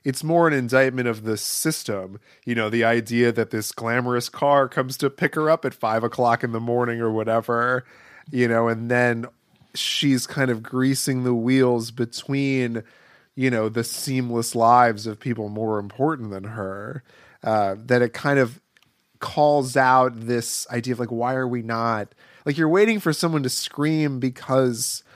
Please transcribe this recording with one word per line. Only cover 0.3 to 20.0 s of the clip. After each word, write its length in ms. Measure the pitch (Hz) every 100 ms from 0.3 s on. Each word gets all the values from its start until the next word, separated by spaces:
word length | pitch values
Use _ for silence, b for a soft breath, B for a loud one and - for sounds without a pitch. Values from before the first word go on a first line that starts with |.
| 170 165
an 60 |
indictment 520 | 143 120 131 131 127 120
of 180 | 110
the 120 | 110 107
system. 800 | - - 160 156 - 101 95 101 b b
You 100 | -
know, 140 | 117 107
the 160 | 117
idea 460 | 113 117 110 117 120
that 180 | 117 110
this 220 | 110 107
glamorous 560 | - 117 120 123 120 -
car 400 | - 143 143 131
comes 280 | - 127 131
to 120 | 143
pick 240 | - 165
her 160 | 160 156
up 140 | 160
at 100 | 135
five 280 | - 113 113
o'clock 400 | 113 120 120 117
in 100 | 123
the 80 | 113
morning 400 | 117 120 120 117
or 100 | 113
whatever, 760 | 110 110 113 113 117 120 127 - B B B B
you 180 | 131 120
know, 200 | 113 117
and 220 | 113 117
then 360 | 123 123 117 123 _ _ _ _
she's 520 | - - - 147 131 -
kind 240 | - 131
of 120 | 113
greasing 640 | 113 127 131 131 - 127
the 100 | 123
wheels 560 | 120 117 131 127 120 113
between, 920 | 117 117 - - 139 139 135 123 117 - b b b b -
you 140 | 131
know, 180 | 120 110
the 160 | 117
seamless 680 | 113 - - 131 123 117 117
lives 520 | 117 113 123 120 104 110
of 140 | 104
people 280 | 131 113 104
more 300 | 107 113 107
important 520 | 101 120 147 147 113
than 140 | 95
her, 600 | 101 113 95 98 107 143 _ b b b
uh, 320 | 110 110 98 98
that 240 | 117 123
it 100 | 120
kind 260 | - 143 139
of 220 | 120 143 _ _ _ _ _ -
calls 560 | - - 147 147 131 131
out 500 | 131 131